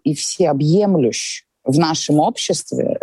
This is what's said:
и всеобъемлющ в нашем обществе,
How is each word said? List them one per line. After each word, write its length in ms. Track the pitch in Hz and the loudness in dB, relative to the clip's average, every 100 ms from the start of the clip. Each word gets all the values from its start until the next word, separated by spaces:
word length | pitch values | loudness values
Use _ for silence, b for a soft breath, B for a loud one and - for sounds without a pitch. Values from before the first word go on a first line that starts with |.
и 100 | 156 | -4
всеобъемлющ 1300 | 143 - - 170 139 151 185 202 175 120 - - - - _ | -4 -4 0 0 2 2 4 4 2 2 -2 -8 -12 -16 _
в 160 | - 139 | -2 0
нашем 400 | 160 160 - 147 | 0 0 0 2
обществе, 800 | 165 - - 165 - 127 - - | 2 0 -4 -4 -4 -4 -4 -2